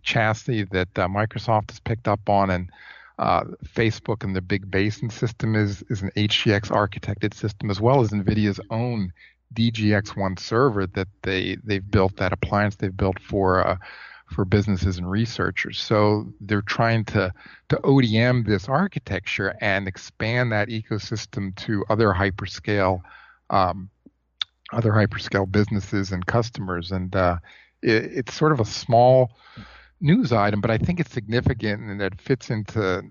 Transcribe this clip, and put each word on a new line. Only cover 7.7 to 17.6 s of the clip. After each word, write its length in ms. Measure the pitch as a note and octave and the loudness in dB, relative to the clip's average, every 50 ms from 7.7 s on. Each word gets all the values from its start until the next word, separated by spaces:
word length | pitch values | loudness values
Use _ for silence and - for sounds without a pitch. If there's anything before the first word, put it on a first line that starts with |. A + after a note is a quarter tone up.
as 100 | G2 F#2 | -2 2
well 200 | A2 A#2+ C3+ C#3 | 4 4 6 6
as 100 | A#2+ G2+ | 4 2
nvidia's 480 | G#2+ G#2 F#2 F#2+ G#2+ G#2+ G#2 G2+ G2 - - - | 0 0 0 0 2 2 2 0 0 -2 -8 -6
own 420 | A2+ A2+ A#2+ B2 A#2+ A2 F#2+ F2 - _ - - _ _ _ _ | -4 -4 -2 -2 -2 -4 -6 -6 -8 _ -20 -20 _ _ _ _
D 180 | A2+ A2 A#2 A#2 | -2 0 0 0
G 240 | A2+ A2 G#2+ G#2 G#2+ | 2 2 2 2 2
X 220 | G2+ G#2 - - | 2 0 -2 -6
one 200 | G#2+ G2 F#2+ F#2 | -4 -4 -4 -4
server 520 | E2+ - - A2 A#2 C#3 C#3 G#2 G2+ F#2+ F2+ | -6 -6 -2 2 2 2 2 2 0 -4 -2
that 180 | - G2+ F#2+ - _ _ | -4 -6 -6 -6 _ _
they, 360 | - F#2+ F#2+ F#2 F#2 F#2 F#2 F2+ | -6 -2 -2 -2 -2 -4 -6 -6
they've 260 | F#2 A2 G2+ G2 F#2+ G2 | -4 -4 -4 -4 -2 0
built, 280 | - F#2+ F#2+ F#2+ G2 | 2 4 4 2 2
that 160 | - G2 F2+ | -2 -2 -2
appliance 420 | F#2+ F#2+ - - G#2 G2+ G#2 G#2 G2+ | -2 -4 -2 0 2 2 2 0 0
they've 220 | - G#2+ F#2+ F#2 | -4 -6 -6 -2
built 240 | F#2+ G2+ F#2+ F#2+ - | 0 0 0 0 -4
for, 440 | - - - G2 F#2+ F#2 F#2 F#2 F2+ | -8 -4 0 2 4 4 4 4 4
uh, 120 | - F2+ F#2 - - - - - - - - _ _ | 2 0 -2 -6 -16 -20 -20 -20 -20 -20 -20 _ _
for 160 | - - G2+ | -2 -2 0
businesses 500 | F#2 G2+ G#2 G2+ G#2+ G2 E2+ F2 F#2+ F2+ | 2 2 2 4 2 0 0 0 -2 -2
and 120 | F2 F2 F2+ | -2 -4 -2
researchers. 720 | F#2 G#2+ A#2 A2 - - F2+ F#2+ F2+ - - - - - | 0 0 -2 -2 -2 -2 -4 -2 -2 -4 -6 -6 -6 -8
So 540 | - - A2+ G#2 G#2 G#2 G#2+ G#2 A2 G#2 - - | -2 2 2 4 4 4 4 2 -2 -6 -14 -16
they're 220 | G2+ F#2+ G#2+ G#2 | -4 -2 -2 -2
trying 420 | G2+ - - - A#2 A2+ A2+ A2+ G#2 | -2 -2 0 0 2 2 2 0 -2
to, 260 | - - G#2+ F#2+ F2+ - - - - - - | 0 0 0 0 0 -4 -10 -18 -20 -20 -20